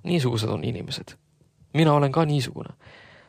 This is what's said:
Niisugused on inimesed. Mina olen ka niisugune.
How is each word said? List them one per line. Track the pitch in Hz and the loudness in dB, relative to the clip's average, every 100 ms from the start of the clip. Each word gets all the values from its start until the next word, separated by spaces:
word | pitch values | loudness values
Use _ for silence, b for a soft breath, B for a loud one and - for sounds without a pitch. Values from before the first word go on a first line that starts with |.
Niisugused | - 175 127 120 110 | 0 0 0 0 -2
on | 104 | -2
inimesed. | 76 92 - - - - _ _ _ _ _ | -4 -6 -8 -12 -12 -20 _ _ _ _ _
Mina | 143 160 | 2 4
olen | 147 139 | 4 4
ka | 143 | 2
niisugune. | 156 147 127 - - - b b b b | 0 0 -2 -8 -14 -18 b b b b